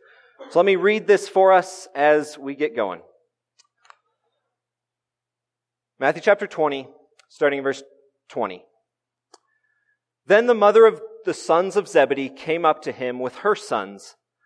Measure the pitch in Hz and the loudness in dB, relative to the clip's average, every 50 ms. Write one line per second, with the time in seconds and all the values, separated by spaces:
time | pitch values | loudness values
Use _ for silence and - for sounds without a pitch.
0 | _ _ _ _ _ _ _ - - - - 160 185 196 190 175 175 202 214 214 | _ _ _ _ _ _ _ -20 -14 -4 0 0 2 2 2 2 2 0 0 0
1 | 190 180 202 190 - - - 190 190 190 190 185 180 - - - - - - 139 | 2 2 2 2 0 -2 0 2 4 6 6 4 2 0 -12 -18 -20 -12 -4 0
2 | 143 151 151 151 147 147 - 151 135 139 139 135 147 147 117 117 107 95 90 82 | 2 2 2 2 0 -4 -14 -16 -14 -12 -8 -6 -6 -6 -4 -4 -6 -6 -6 -12
3 | - _ _ _ _ _ _ _ _ _ _ _ _ _ _ _ _ _ - _ | -16 _ _ _ _ _ _ _ _ _ _ _ _ _ _ _ _ _ -20 _
4 | _ _ _ _ _ _ _ _ _ _ _ _ _ _ _ _ _ _ _ _ | _ _ _ _ _ _ _ _ _ _ _ _ _ _ _ _ _ _ _ _
5 | _ _ _ _ _ _ _ _ _ _ _ _ _ _ _ _ _ _ _ - | _ _ _ _ _ _ _ _ _ _ _ _ _ _ _ _ _ _ _ -4
6 | 131 139 160 170 - 220 202 208 214 185 - - 156 147 139 139 131 - _ _ | -2 -2 -2 0 2 0 0 0 0 -10 -6 -4 -4 -4 -4 -6 -10 -14 _ _
7 | _ _ _ _ _ _ _ - 156 143 143 139 135 139 131 - - _ _ _ | _ _ _ _ _ _ _ -2 -2 0 0 -2 -4 -6 -6 -6 -10 _ _ _
8 | _ _ _ _ _ _ - 135 113 98 92 90 _ _ _ _ _ _ _ _ | _ _ _ _ _ _ -8 -8 -8 -8 -8 -12 _ _ _ _ _ _ _ _
9 | _ _ _ _ _ _ _ _ _ _ _ _ _ _ _ _ _ _ _ _ | _ _ _ _ _ _ _ _ _ _ _ _ _ _ _ _ _ _ _ _
10 | _ _ _ _ _ - 190 214 233 247 240 214 202 208 202 226 226 220 226 226 | _ _ _ _ _ 2 2 2 4 2 0 2 4 4 6 6 6 6 4 0
11 | - - - - - 185 160 - - - 160 170 185 190 185 208 190 - - 202 | -12 -20 -18 -10 -8 -8 -8 -6 -2 0 0 2 0 0 -2 -4 -4 0 2 2
12 | - 131 139 139 135 131 - - - 160 160 170 170 156 151 151 - 175 - - | 2 2 0 -4 -6 -10 -12 -12 -8 -6 -4 0 0 0 0 0 -4 -12 -10 -8
13 | 131 127 123 127 127 127 - - - 208 208 - - - 131 110 98 98 101 98 | -8 -8 -8 -6 -8 -10 -8 -6 -2 -2 -2 -2 -4 -6 -6 -6 -6 -8 -14 -18
14 | - - _ _ _ _ _ _ _ | -20 -20 _ _ _ _ _ _ _